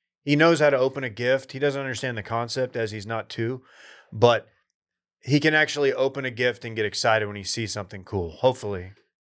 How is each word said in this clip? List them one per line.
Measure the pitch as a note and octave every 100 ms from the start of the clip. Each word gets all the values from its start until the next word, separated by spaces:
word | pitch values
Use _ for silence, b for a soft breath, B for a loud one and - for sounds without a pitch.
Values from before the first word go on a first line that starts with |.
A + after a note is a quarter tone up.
| _ _
he | - D3
knows | E3 E3
how | D3
to | C#3
open | C3 C#3
a | C3
gift. | G#2 A#2+ C3 C3
He | C3
doesn't | C#3+ C3+
understand | C3+ A#2 C3 A#2
the |
concept | F#2+ A#2 A#2 C3 B2+ B2
as | A2
he's | G#2+ G2+
not | A2+ G#2
two, | - A2+ C3 B B B B B
but | A2+ A#2+ A2+ - _ _ _ _ _ _ _
he | - C#3+
can | D#3
actually | D#3 D3+ D3 C#3
open | C3 C3+ C#3
a | C3
gift | A2+ B2 A2+
and | A#2+ A2
get | G#2
excited | - A#2+ A2 G#2
when | G#2
he |
sees | F#2+ - A2
something | - F#2+ G2
cool. | F#2+ G2+ E2+
Hopefully. | - C3 C3 G#2+ F#2+ F2+ - _ _